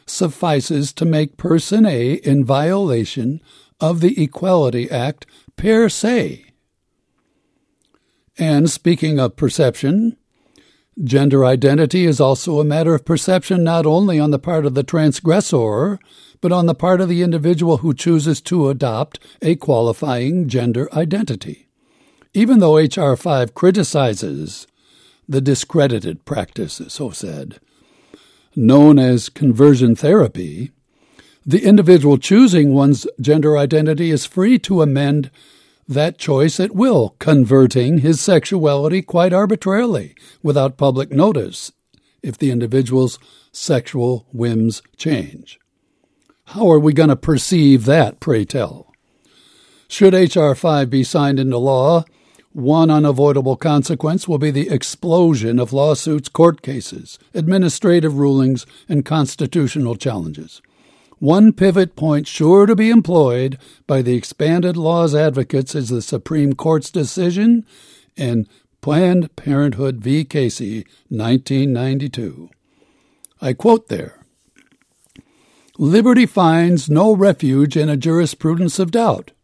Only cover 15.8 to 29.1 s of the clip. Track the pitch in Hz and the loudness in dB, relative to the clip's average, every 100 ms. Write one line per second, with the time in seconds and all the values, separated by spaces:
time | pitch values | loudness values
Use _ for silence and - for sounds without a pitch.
15.8 | 180 196 _ _ _ _ 180 180 170 156 | -4 -6 _ _ _ _ -2 0 0 0
16.8 | 180 185 185 175 180 165 160 165 170 151 | 0 0 0 0 0 0 0 0 0 0
17.8 | 160 131 170 160 151 147 - 180 139 131 | 0 -2 0 0 0 -4 -2 -2 0 -2
18.8 | 131 110 151 - - - 160 165 - 120 | -4 -4 -8 -12 -20 -6 -2 -2 0 0
19.8 | 117 110 151 123 127 180 147 123 120 117 | 0 -2 -4 -4 -4 -4 -2 -2 -2 -4
20.8 | 151 156 165 196 208 113 - 76 _ _ | -4 -4 -4 -4 -4 -8 -12 -18 _ _
21.8 | _ _ _ _ _ 190 233 240 170 156 | _ _ _ _ _ 0 2 4 6 4
22.8 | 156 - 143 127 175 139 120 - 180 196 | 2 0 -2 -2 -2 -2 -4 0 0 2
23.8 | 156 151 127 101 92 71 78 - - _ | 0 0 -2 -2 -8 -8 -12 -16 -20 _
24.8 | _ _ _ _ - 135 131 131 - 165 | _ _ _ _ -6 -2 0 -2 -2 0
25.8 | 143 110 87 80 - 139 92 - 85 - | 0 -2 -8 -12 -10 -8 -8 -10 -12 -12
26.8 | - - 127 - 95 73 - - _ _ | -16 -12 -12 -12 -14 -14 -16 -20 _ _
27.8 | _ _ _ - _ _ _ - 117 143 | _ _ _ -20 _ _ _ 0 4 8
28.8 | 147 143 127 | 8 6 4